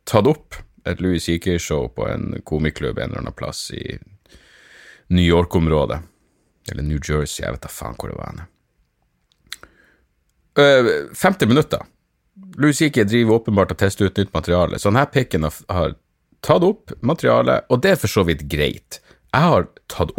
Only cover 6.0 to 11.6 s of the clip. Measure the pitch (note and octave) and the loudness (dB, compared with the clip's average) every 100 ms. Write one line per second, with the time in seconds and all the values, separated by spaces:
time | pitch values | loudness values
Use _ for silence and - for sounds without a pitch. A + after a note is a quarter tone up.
6 | E2 _ _ _ _ _ - - D2 D2+ | -10 _ _ _ _ _ -12 -6 -4 -4
7 | C#2 D2 D2 - - C2 - - A1+ B1 | -2 -4 -4 -6 -8 -10 -12 -12 -12 -10
8 | - G1+ G1+ - F2 _ _ _ _ _ | -12 -12 -12 -14 -18 _ _ _ _ _
9 | _ _ _ _ - - - _ _ _ | _ _ _ _ -20 -20 -20 _ _ _
10 | _ _ _ _ _ - C#3+ C3+ A#2 D2+ | _ _ _ _ _ 4 6 6 4 0
11 | C#2+ - F#3 F#3+ A2 C3 | -4 0 0 2 2 4